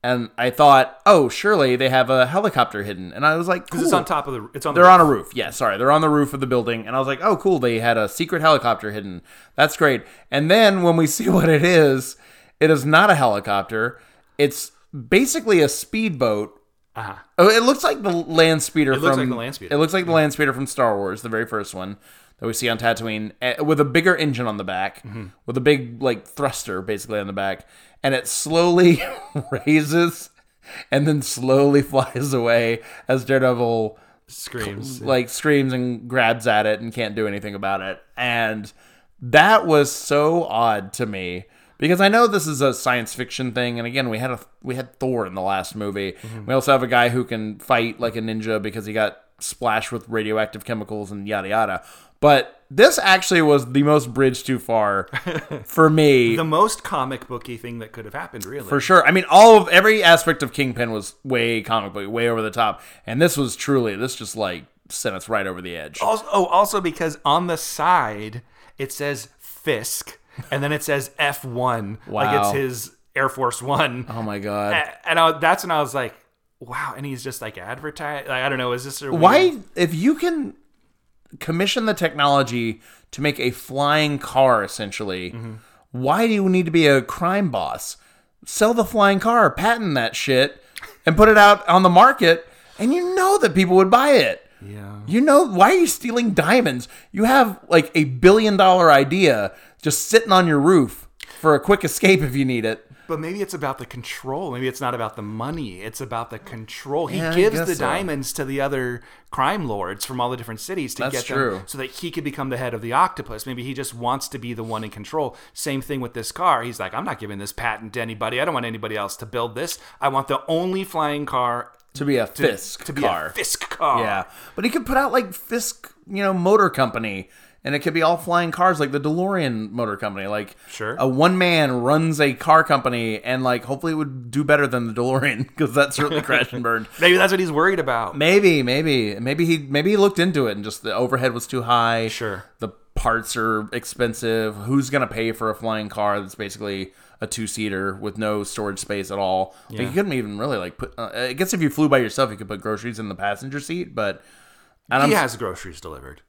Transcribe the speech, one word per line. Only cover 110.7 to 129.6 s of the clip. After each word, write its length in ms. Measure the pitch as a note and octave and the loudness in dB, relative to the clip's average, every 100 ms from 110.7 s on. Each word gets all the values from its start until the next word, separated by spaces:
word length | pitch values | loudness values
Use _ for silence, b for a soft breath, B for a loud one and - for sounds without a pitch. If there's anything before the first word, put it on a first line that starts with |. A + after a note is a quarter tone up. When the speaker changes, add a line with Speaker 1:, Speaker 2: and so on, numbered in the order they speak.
| F#3+ C3 - | -8 -8 -6
Speaker 2:
to 80 | |
Speaker 1:
That's 120 | B2+ C3 | -6 -6
Speaker 2:
get 100 | - | -6
Speaker 1:
true. 260 | C3 B2+ F#2+ | -4 -4 -4
Speaker 2:
them 80 | F#2+ | -12
so 120 | C#3 | -12
that 100 | C3 | -12
he 200 | - F3 | -10 -10
could 120 | F3 | -8
become 260 | D3 C#3 C3 | -10 -8 -8
the 80 | B2 | -6
head 160 | B2+ | -6
of 80 | A#2 | -8
the 120 | A2+ | -4
octopus. 520 | B2+ F#3+ - C3 A2 C3 | 0 0 -4 -14 -14 -12
Maybe 180 | B2 | -12
he 100 | B2 | -10
just 200 | C3+ C3+ A#2 | -10 -12 -6
wants 340 | A#2+ C3+ - | -4 -4 -6
to 80 | C3+ | -12
be 160 | A#2+ | -12
the 100 | A2+ | -10
one 200 | A2+ A2 A2 | -8 -10 -10
in 60 | |
control. 440 | G#2+ G#2 D#3+ C3+ B B | -14 -10 -6 -6 B B
Same 280 | - D3+ C#3 | -12 -8 -6
thing 180 | B2+ C#3 | -6 -8
with 140 | A#2+ | -8
this 180 | A#2 A2 | -10 -12
car. 300 | - F3+ C3+ | -2 0 0
He's 160 | A#2+ A2+ | -2 -8
like, 140 | F#2+ | -8
"I'm 100 | G#2+ | -6
not 160 | F#3 C#3+ | -8 -10
giving 200 | G#2 G2 | -10 -12
this 120 | G2+ | -12
patent 400 | - A#2+ G#2+ A2 | -6 -6 -6 -10
to 80 | A#2+ | -10
anybody. 380 | A2+ A2 A2+ A#2+ | -8 -6 -6 -4
I 60 | D#3 | -4
don't 80 | |
want 120 | C#3+ A#2 | -4 -6
anybody 280 | A2+ G#2+ G#2+ | -8 -8 -6
else 220 | G2+ - | -8 -10
to 80 | A2 | -10
build 300 | A#2+ A#2 A2 | -6 -6 -6
this. 220 | E3 - B B | -10 -10 B B
I 80 | C#3 | -2
want 200 | C3+ C3+ | -2 -4
the 140 | C#3 - | -6 -2
only 360 | E3 F3+ F#3+ F#3+ | -2 -2 -4 -6
flying 400 | E3 D3+ D3 D3 | -4 -4 -4 -6
car 460 | C3 B2 A#2+ - _ _ C#3 | -4 -2 -4 -8 _ _ -6
Speaker 1:
To 100 | C#3+ | -2
be 100 | B2+ | 0
a 120 | G#2+ | -2
Speaker 2:
to, 60 | - | 0
Speaker 1:
Fisk 420 | D3+ G2+ - - - | 0 0 -8 -12 -10
Speaker 2:
to 80 | |
be 80 | C#3 | -2
Speaker 1:
car. 240 | A#2 E2+ D#2 | -2 -2 -6
Speaker 2:
a 60 | |
Fisk 380 | - - - - | -8 -6 -6 -8
car." 280 | - D3 A#2+ | -4 0 0
Speaker 1:
Yeah. 220 | A2 G2 F#2 B B - | 0 -4 -6 B B -4
But 80 | |
he 80 | G#3+ | -2
could 140 | C#4+ A3+ | -2 -2
put 100 | C4+ | 0
out, 160 | C#4 | 2
like, 220 | B3+ G3+ | 0 -2
Fisk, 600 | F#3 - A#3 A#3 - - _ - | -10 -8 -6 -6 -10 -20 _ -10
you 160 | G3 | -4
know, 80 | G3+ | -2
Motor 360 | F#3 F3 G#3+ F#3+ | 0 4 4 4
Company. 600 | - B2+ A#2 A2 G2 F#2 b b b | 2 -2 -2 -8 -10 -12 b b b
And 120 | C3+ C#3+ | -6 -4
it 40 | |
could 100 | F3+ | -2
be 80 | E3 | 0
all 160 | D#3+ E3+ | 2 0
flying 320 | E3 F3 E3+ | 0 0 0
cars 300 | D#3 F3+ D#3+ | 0 0 2
like 120 | C#3+ | -2
the 80 | C#3+ | -2
DeLorean 680 | C#3+ D#3+ F#3 F#3+ C#3+ A2+ | -2 -2 -2 -2 -2 -4